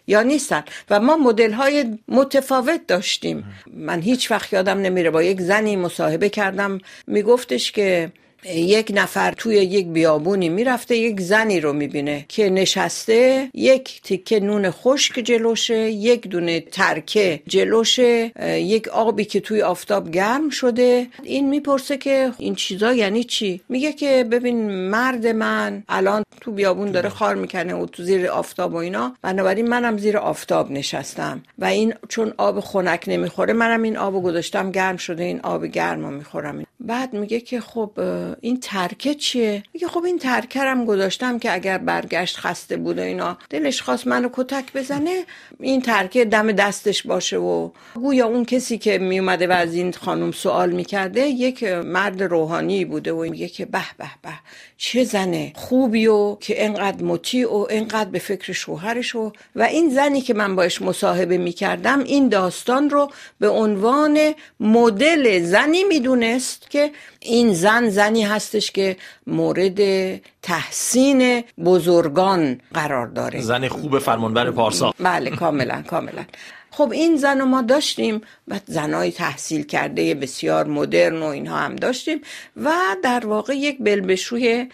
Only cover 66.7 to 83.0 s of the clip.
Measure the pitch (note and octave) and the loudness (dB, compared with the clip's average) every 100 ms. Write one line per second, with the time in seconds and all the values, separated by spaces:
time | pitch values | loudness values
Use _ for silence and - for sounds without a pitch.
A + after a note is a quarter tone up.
66.7 | C#4+ D4 D4 - - - A#3 A#3 F3 G3 | 0 0 -2 -20 -16 0 4 4 4 4
67.7 | A3+ A#3+ G3 G#3 A3+ G#3 G#3+ - G#3+ G3+ | 4 2 2 2 2 2 -2 -2 -4 -2
68.7 | - G3 F#3 - - - D#3+ E3 D#3 F#3+ | 0 -2 -2 -10 -16 -4 0 0 2 0
69.7 | F#3 G3+ F#3+ F#3+ F#3+ - _ - E3 - | 2 2 2 -2 -6 -12 _ -4 -4 -4
70.7 | - - A#3 C4+ C4+ B3+ A#3+ A#3 - E3+ | -6 0 4 6 6 4 2 -2 -2 4
71.7 | F#3 E3 E3+ E3 C#3+ F#3+ F#3 D3+ B2 - | 4 6 4 4 2 2 4 2 -2 -6
72.7 | E3 D3+ C3+ A#2 A#2+ B2 B2 A#2 B2 C3 | -4 -2 -2 -4 -4 -6 -4 -2 0 -2
73.7 | - D3+ C3+ - A#2 A2+ A2+ B2 A#2+ A2+ | -4 0 0 2 0 2 0 0 2 0
74.7 | - A#2+ - F#3 E3+ C3+ D#3 E3+ D3 A#2+ | 2 0 0 0 0 -2 -2 0 0 -2
75.7 | B2 D3+ E3 - - - - - - - | -6 -6 -6 -6 -10 -14 -18 -20 -20 -10
76.7 | - D4 C4 E4 D#4 C#4 C4+ C4 B3+ A3+ | -2 0 2 2 2 2 2 2 2 2
77.7 | B3+ - - A3+ G#3+ - - - G3 - | 2 0 -2 -2 -4 -8 -18 -10 -10 -6
78.7 | D#3+ D3+ D#3 F3+ F3 D#3+ C#3 - D#3 D3 | -4 -2 -2 -2 -2 -6 -6 -6 -6 -4
79.7 | D3 D3 D3+ E3 D#3 C3 - D#3+ D#3 D3+ | -2 -2 0 0 -2 -4 -4 -2 0 0
80.7 | D3 D3 E3 F3 D#3+ D#3 C#3+ D3+ D#3+ C#3+ | -2 0 2 2 0 -4 -6 -6 -4 -4
81.7 | C3 F3 B3+ - D4+ - - - - A#3+ | -4 -4 -4 -6 -8 -8 -18 -16 -6 -2
82.7 | E4+ F#4 F#4+ | 0 0 -2